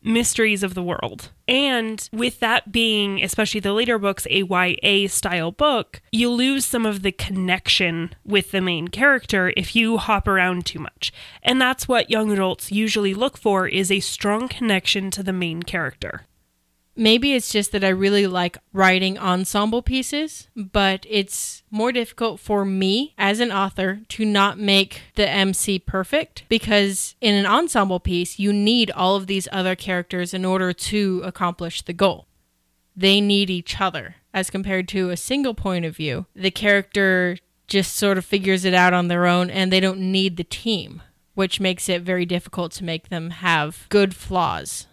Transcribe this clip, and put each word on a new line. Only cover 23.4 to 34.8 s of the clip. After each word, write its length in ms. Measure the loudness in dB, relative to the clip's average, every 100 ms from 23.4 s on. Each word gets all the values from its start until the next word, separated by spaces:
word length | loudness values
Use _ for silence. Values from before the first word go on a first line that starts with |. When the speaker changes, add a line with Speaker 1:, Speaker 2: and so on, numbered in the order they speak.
| 0
Speaker 2:
author 480 | 0 -2 -2 -4 -4 -8
to 160 | -4
not 340 | 0 2 2 2
make 440 | 2 4 2 -4 -8
the 140 | -2 0
M 240 | 2 0
C 260 | 0 -2 -2
perfect, 640 | -2 -4 -2 -2 -2 -8 -2
because 680 | 0 2 2 2 -2 -6 -2
in 140 | 0
an 100 | 2
ensemble 560 | 4 2 2 0 0 0
piece, 380 | -2 -2 -4 -2
you 140 | 0
need 380 | 2 2 4 2
all 220 | 0 0
of 120 | 0 0
these 200 | -4 -4
other 240 | -4 -2 -4
characters 560 | -4 -4 -4 -6 -6
in 120 | -4
order 280 | 0 0 0
to 480 | -4 -4 0 0 0
accomplish 580 | -4 -4 -4 -4 -8 -8
the 100 | -8
goal. 340 | 0 2 0 -8 _ _ _ _ _ _ 0
They 240 | 4 4
need 300 | 4 2 2
each 280 | -2 -6 -4
other, 380 | -2 -4 -10 -16 _
as 160 | -6 -4
compared 400 | -4 -2 -2